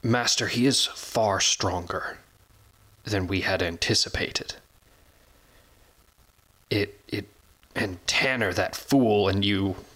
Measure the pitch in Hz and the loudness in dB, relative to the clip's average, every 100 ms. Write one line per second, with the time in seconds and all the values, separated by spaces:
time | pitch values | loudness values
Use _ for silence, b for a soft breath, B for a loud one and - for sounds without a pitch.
0 | 117 123 120 - 107 117 127 123 - - | 0 0 0 0 -2 2 2 2 0 -4
1 | - - 107 95 - - 98 90 87 - | -6 0 2 2 0 0 -2 -2 -6 -8
2 | - - - _ _ _ _ _ _ _ | -8 -12 -20 _ _ _ _ _ _ _
3 | - 107 90 95 - 95 87 82 - 107 | -4 -2 0 -2 0 0 -2 -2 0 0
4 | - - - - - - _ _ _ _ | 0 -2 -4 -6 -10 -14 _ _ _ _
5 | _ b b b b b b b _ _ | _ b b b b b b b _ _
6 | _ _ _ _ _ _ _ 107 101 - | _ _ _ _ _ _ _ -2 -2 -6
7 | _ - 98 _ _ _ _ - 101 90 | _ -8 -8 _ _ _ _ -6 -6 -6
8 | - - 139 131 107 90 92 - - 143 | -4 0 0 0 0 0 -2 -4 2 4
9 | 120 104 98 98 101 98 98 90 - | 6 4 4 2 2 2 0 -4 -10